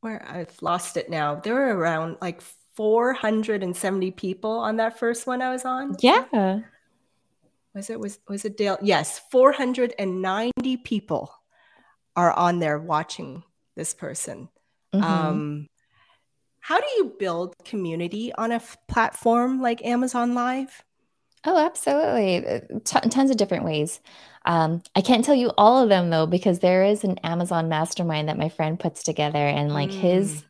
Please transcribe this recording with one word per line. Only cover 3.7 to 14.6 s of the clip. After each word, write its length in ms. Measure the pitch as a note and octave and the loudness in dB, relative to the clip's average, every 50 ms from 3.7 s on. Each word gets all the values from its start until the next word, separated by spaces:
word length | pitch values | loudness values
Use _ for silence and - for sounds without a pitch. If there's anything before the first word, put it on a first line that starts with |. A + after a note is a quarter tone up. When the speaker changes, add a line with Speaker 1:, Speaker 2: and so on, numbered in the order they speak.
| F3 | -6
Speaker 1:
seventy 360 | F3 - F#3+ F#3+ G3 F#3 F#3 | -4 -4 -2 -2 0 -2 -4
people 400 | F#3 - - F#3 F#3+ F#3 - A3 | -4 -6 -6 -6 -6 -4 -4 -4
on 240 | A3 A3+ A#3 G#3+ A3 A3 | -4 -2 -2 -2 -2 0
that 220 | A3 A3+ A3+ - | -2 -2 -2 -2
first 260 | - A#3 A#3 A#3 - B3+ | -2 -2 -2 -2 -4 -6
one 140 | B3+ B3 | -4 -2
I 80 | B3+ B3+ | -2 -4
was 120 | B3+ B3+ B3+ | -4 -4 -4
on. 300 | B3+ B3+ B3+ C#4 C#4 F#3+ F#3 | -6 -6 -4 -6 -8 -6 2
Speaker 2:
Yeah. 600 | - B3 E4+ A4+ C5 - - A3+ G3 F#3+ F#3+ G#3+ A3+ - _ _ _ _ _ _ _ _ _ _ _ _ _ _ _ _ _ _ _ _ _ | 4 6 6 6 2 0 0 0 2 2 0 -2 -6 -10 _ _ _ _ _ _ _ _ _ _ _ _ _ _ _ _ _ _ _ _ _
Speaker 1:
Was 160 | G3+ G3 - | -14 -12 -10
it, 100 | A3+ A3 | -10 -8
was, 200 | G#3+ G3+ G#3 - _ - | -10 -10 -12 -14 _ -10
was 180 | G3+ G3+ - | -10 -6 -6
it 120 | A3 G3+ - | -8 -4 -2
Dale? 200 | G#3+ G3+ F#3+ - | -2 -2 -2 0
Yes, 380 | - G#3 F#3 D3+ D#3 - - - - - | 2 2 2 2 2 -2 -8 -12 -14 0
four 200 | - B3+ B3+ C4+ | 4 6 6 6
hundred 420 | C4+ C4+ C4+ B3+ B3+ B3+ B3 A#3+ - - | 6 4 -2 -2 0 0 -2 -2 -2 -4
and 220 | G3+ F#3+ F3+ F#3 | -4 -4 -4 -2
ninety 560 | F#3 F#3 F#3+ G#3 A3+ B3 B3+ - A#3+ C4 B3+ B3 | -2 -2 -2 -2 -2 -4 -4 -4 -2 -2 -4 -4
people 560 | B3 - A#3 G3+ - - E3 C3 - - - _ _ _ _ _ _ _ _ _ _ _ _ _ _ _ _ | -4 -4 -4 -4 -2 -2 -4 -4 -4 -8 -16 _ _ _ _ _ _ _ _ _ _ _ _ _ _ _ _
are 160 | F3+ F3 E3+ | 2 2 4
on 280 | - - F3 F3 F3 F3 | 4 4 2 2 2 2
there 200 | E3+ D#3 D3 D3 | 0 -2 -2 -2
watching 640 | D#3+ F3 D#3+ D3+ E3 - - - E3+ - C3 D#3 - _ _ _ _ _ _ | -2 -2 -2 -2 -2 -4 -10 -12 -12 -14 -14 -16 -18 _ _ _ _ _ _
this 180 | - D#3+ - - | -10 -10 -10 -8
person. 540 | _ - - - - - - - - - - _ _ | _ -10 -12 -8 -8 -10 -10 -10 -14 -16 -20 _ _